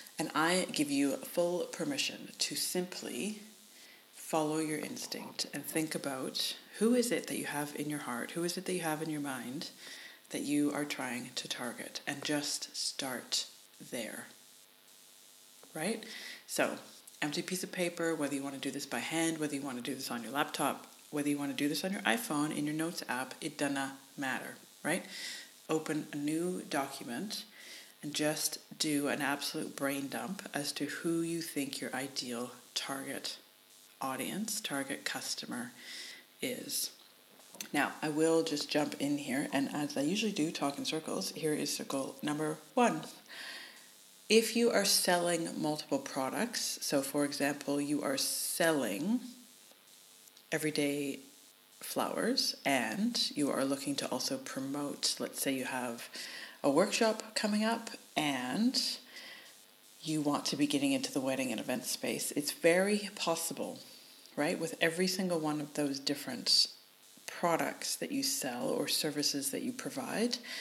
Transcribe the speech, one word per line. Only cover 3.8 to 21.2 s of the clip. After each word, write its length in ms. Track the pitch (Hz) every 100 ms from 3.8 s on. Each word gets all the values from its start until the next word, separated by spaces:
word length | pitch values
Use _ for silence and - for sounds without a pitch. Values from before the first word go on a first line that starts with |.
| - - -
follow 440 | - - 160 151 156
your 200 | 156 151
instinct 680 | - - - - - - -
and 120 | 147
think 300 | 143 160 156
about 600 | 175 143 131 135 - - - - -
who 160 | 220
is 160 | 247 240
it 160 | 170 -
that 100 | -
you 100 | 147
have 280 | 147 147
in 160 | 147 147
your 100 | 147
heart, 320 | 139 120 -
who 120 | 170
is 120 | 175 180
it 80 | 185
that 80 |
you 60 | 180
have 220 | 165 151
in 80 | 160
your 100 | 151
mind 500 | 143 127 120 139 - - - - - - -
that 80 | -
you 300 | 135 147 147
are 120 | -
trying 460 | 143 - 127 120 123 -
to 100 | 139
target, 540 | - 123 - - - -
and 160 | 139
just 500 | 147 147 147 - - -
start 720 | - - 135 123 - - - - - - 147
there, 340 | 127 104 - - - - - - - - - - - - - - - -
right? 300 | 160 175 226 - - - - -
So, 320 | - 131 - - - - -
empty 180 | 147 160
piece 220 | 175 180
of 80 | 185
paper, 460 | 185 175 175 165 160
whether 180 | 139
you 80 | 139
wanna 160 | 139 135
do 140 | 139
this 120 | 143
by 140 | - 120
hand, 400 | 120 160 165 160
whether 160 | 151
you 80 | 143
wanna 180 | 143 123
do 140 | 123
this 160 | 131 -
on 140 | 120
your 80 | 113
laptop, 560 | 139 151 - 143 - - - -
whether 180 | 151